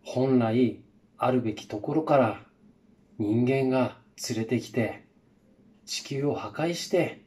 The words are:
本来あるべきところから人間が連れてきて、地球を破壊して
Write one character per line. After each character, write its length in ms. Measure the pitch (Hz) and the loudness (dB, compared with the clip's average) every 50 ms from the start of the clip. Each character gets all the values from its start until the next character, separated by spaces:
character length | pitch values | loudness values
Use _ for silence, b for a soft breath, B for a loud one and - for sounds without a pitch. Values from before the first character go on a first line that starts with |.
| _ | _
本 340 | - - 123 131 135 131 127 | -6 -2 -2 2 4 4 4
来 460 | 117 113 110 123 131 113 - - - _ _ _ _ _ _ - | 4 4 4 2 2 2 0 -4 -16 _ _ _ _ _ _ -2
あ 100 | - 123 127 | 0 2 2
る 100 | 127 110 | 2 0
べ 120 | 110 104 | -2 -6
き 120 | - - | -6 -10
と 120 | - - 104 | -10 -10 -8
こ 160 | - - 143 | -6 -2 -2
ろ 100 | 156 156 | -2 2
か 120 | - 147 | 4 4
ら 300 | 139 127 110 101 - - _ _ _ _ - - _ _ _ _ _ _ _ - - | 4 4 4 0 -4 -12 _ _ _ _ -20 -20 _ _ _ _ _ _ _ -8 -4
人 260 | 110 101 107 117 123 | -2 0 2 2 2
間 220 | 123 135 135 135 131 | 2 2 2 2 2
が 300 | 127 131 123 123 - - _ _ _ - - - | 2 2 0 0 -4 -10 _ _ _ -12 -8 -6
連 100 | 120 110 | -4 -4
れ 60 | 110 | -2
て 160 | - 131 117 | 0 -2 -2
き 100 | - - | -2 -2
て、 380 | - 127 113 - - - - _ _ _ _ _ _ _ _ _ _ _ _ - _ _ _ | -2 -2 -2 -2 -4 -10 -16 _ _ _ _ _ _ _ _ _ _ _ _ -20 _ _ _
地 180 | - - - - | -10 -10 -10 -8
球 240 | - 143 135 139 | -6 -6 -2 -2
を 80 | 143 - | -2 -2
破 160 | - - 107 | -2 -6 -10
壊 240 | - - 151 170 170 | -6 -4 -4 -4 -4
し 140 | 165 - - | -4 -6 0
て 360 | - 180 160 - - - - | 2 2 2 0 -2 -12 -20